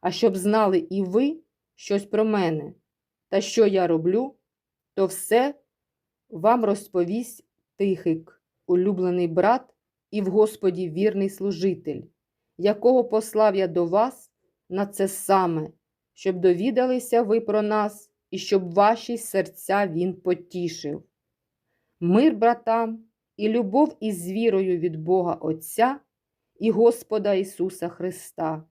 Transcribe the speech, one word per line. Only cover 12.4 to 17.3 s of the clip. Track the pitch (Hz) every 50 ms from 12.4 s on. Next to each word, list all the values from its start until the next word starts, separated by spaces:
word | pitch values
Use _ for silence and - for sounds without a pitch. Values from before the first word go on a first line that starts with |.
| _ _ _ -
якого | 170 202 214 208 208 247 262 254 233
послав | 247 - 220 220 220 - 214 214 214 196
я | 196 190 175
до | 160 180 175
вас | 170 170 202 226 254 254 - - _ _ _ _ _ _ _ _ _
на | 180 190 202
це | 202 202 - 196 196
саме, | 196 - - - 196 190 185 170 165 160 156 156 - _ _ _ _ _ _ _ _
щоб | _ - 196 185 180
довідалися | 175 185 175 170 196 262 226 240 247 254 254 254 233 - - 233 240
ви | 202